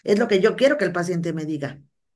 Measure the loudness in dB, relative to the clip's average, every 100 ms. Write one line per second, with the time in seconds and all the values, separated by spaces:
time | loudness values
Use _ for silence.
0 | -2 0 2 2 2 4 2 2 -2 -2
1 | -2 -2 -2 -4 -6 -6 -8 -10 _ _
2 | _